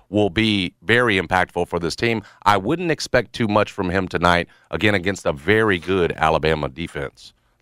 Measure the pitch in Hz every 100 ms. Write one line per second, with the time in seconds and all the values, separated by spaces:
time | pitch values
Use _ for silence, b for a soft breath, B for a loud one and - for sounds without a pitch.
0 | b 101 101 85 110 101 87 - 85 120
1 | 123 95 80 92 87 85 87 85 82 -
2 | 117 113 B B 98 101 98 170 175 147
3 | - 127 113 - 113 107 101 - 92 95
4 | 90 85 87 87 85 b b 82 104 101
5 | 87 95 92 73 78 110 110 90 82 95
6 | 80 - 80 80 78 78 71 65 82 73
7 | 67 - - _ _ _